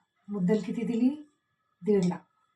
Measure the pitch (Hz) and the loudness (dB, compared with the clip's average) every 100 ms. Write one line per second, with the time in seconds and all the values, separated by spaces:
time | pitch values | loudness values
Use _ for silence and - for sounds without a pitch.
0 | _ _ - 202 180 214 233 233 220 226 | _ _ -10 -2 0 0 0 -6 -4 0
1 | 254 302 - _ _ _ _ _ 180 202 | 0 0 -8 _ _ _ _ _ 0 2
2 | 175 - - _ _ | 2 -2 -10 _ _